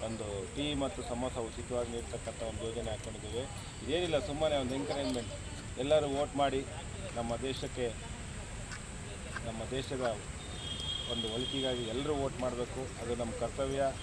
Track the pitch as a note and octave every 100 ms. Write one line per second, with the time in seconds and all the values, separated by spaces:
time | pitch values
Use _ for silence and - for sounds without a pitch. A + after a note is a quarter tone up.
0 | A2 A2+ G#2+ G2+ F#2+ C#3 D3 C#3+ C3+ C3
1 | A#2+ A#2+ B2+ B2+ A2+ A2+ - B2 A#2+ A#2
2 | A2+ A#2 A2+ G#2+ A2+ G#2+ A2+ A2+ A2+ G#2+
3 | A2+ G#2+ F#2 A2+ C3+ - - - G#2+ D#3+
4 | F3+ D3+ - C#3+ D#3 D3 B2+ C3+ C#3 C#3+
5 | C3+ B2+ A2+ - - - - - C3+ D#3
6 | D3 C#3 D3 C3+ C#3 C3+ C#3 - - -
7 | - A#2 A#2 A#2 C3 C3 C#3 - A#2+ G#2
8 | - - - - - - - - - -
9 | - - - - A#2 A2 A2 C3 B2+ C3+
10 | B2 G#2 - - - - - - - -
11 | - A#2 A2+ A2+ B2+ C3+ C3 B2 A2+ A#2
12 | C#3+ D3 C3+ B2+ B2+ B2 A#2+ B2+ C3 -
13 | A#2 A#2+ A#2 A2+ A2+ - C3+ C3+ C#3 C3